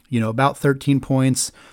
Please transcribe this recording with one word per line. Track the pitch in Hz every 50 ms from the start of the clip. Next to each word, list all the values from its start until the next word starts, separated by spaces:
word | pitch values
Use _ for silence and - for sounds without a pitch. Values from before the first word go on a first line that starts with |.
| _
you | - 127 117
know, | 110 110
about | 117 123 135 139 143
thirteen | - - 143 135 135 - 143 139 127
points, | - - 135 131 131 131 123 - - - - - - -